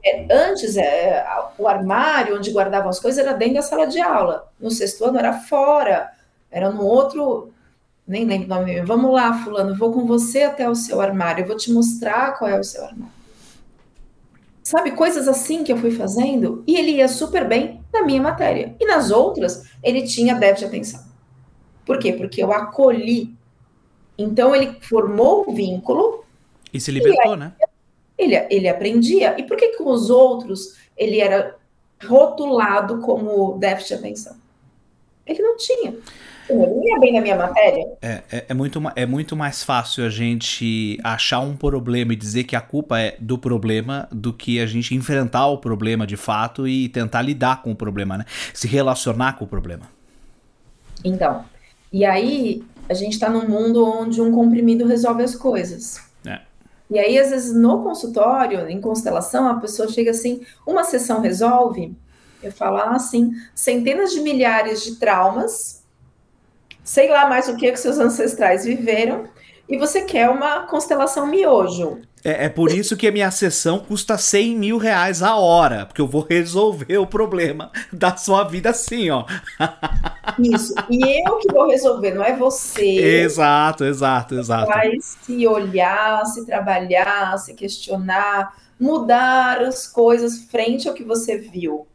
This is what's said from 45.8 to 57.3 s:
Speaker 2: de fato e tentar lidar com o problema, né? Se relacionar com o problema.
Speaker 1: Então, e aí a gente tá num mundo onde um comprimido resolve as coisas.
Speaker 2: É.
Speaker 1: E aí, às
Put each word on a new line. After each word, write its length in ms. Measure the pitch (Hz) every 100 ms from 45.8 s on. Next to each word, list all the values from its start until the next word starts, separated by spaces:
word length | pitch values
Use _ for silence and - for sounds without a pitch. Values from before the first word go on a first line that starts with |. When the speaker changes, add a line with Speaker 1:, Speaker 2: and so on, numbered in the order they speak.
| 110 113 104
Speaker 2:
de 100 | 104
fato 520 | - 107 117 - 131
e 200 | 131 123
tentar 340 | 127 113 117
lidar 400 | 127 139 127 131
com 100 | 120
o 40 | 107
problema, 420 | 107 98 98 95
né? 60 | 107 - -
Se 140 | - 110
relacionar 640 | 139 131 127 127 113 131
com 100 | 131
o 40 | 98
problema. 400 | 98 87 85 - _ _ _ - _ _ _ _ _ - -
Speaker 1:
Então, 400 | 185 185 156 117 - - _ _ _
e 120 | 190
aí 580 | 196 190 240 285 226 - - - -
a 60 |
gente 240 | 185 208 214
tá 100 | 226
num 200 | 226 220
mundo 360 | 208 226 233
onde 360 | 226 226 226 233
um 100 | 226
comprimido 540 | 233 233 233 233 226 233
resolve 360 | 233 233 233
as 120 | 247
coisas. 640 | - 262 202 180 170 - - - _ -
Speaker 2:
É. 140 | 95 _ _ _ _ _
Speaker 1:
E 80 | 208
aí, 200 | 208 262
às 120 | 269